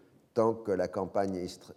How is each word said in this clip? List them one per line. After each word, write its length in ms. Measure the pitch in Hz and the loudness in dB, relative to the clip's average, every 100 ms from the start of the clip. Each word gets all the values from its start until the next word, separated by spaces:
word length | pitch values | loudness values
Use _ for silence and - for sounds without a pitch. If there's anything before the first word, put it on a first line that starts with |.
| - _ _ | -20 _ _
tant 200 | - 113 | 2 2
que 180 | 113 - | 2 0
la 160 | 92 90 | 0 0
campagne 480 | 104 90 104 98 92 | -2 -2 0 0 -2
isra-, 380 | 87 - - | -6 -10 -18